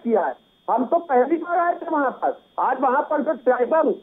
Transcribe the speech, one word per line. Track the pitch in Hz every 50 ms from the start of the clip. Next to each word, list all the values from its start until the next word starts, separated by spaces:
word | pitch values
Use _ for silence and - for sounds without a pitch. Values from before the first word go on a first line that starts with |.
| -
किया | 240 220 196
है, | 165 135 - - _ _ _ _ _ -
हम | 202 240 254
तो | - 339 339
पहली | 339 - 262 247 247 - 339
बार | 320 330 349 349 359
आए | 339 349 339
थे | 339 330 330
वहां | 320 294 277 254
पर। | - - 165 143 - - _ _ - -
आज | 175 220 269 262
वहां | 277 247 247 -
पर | - - 311 294
जो | 240 302
ट्राइबल | 311 220 - 247 247 247 247 220 311 320 294 247 196 -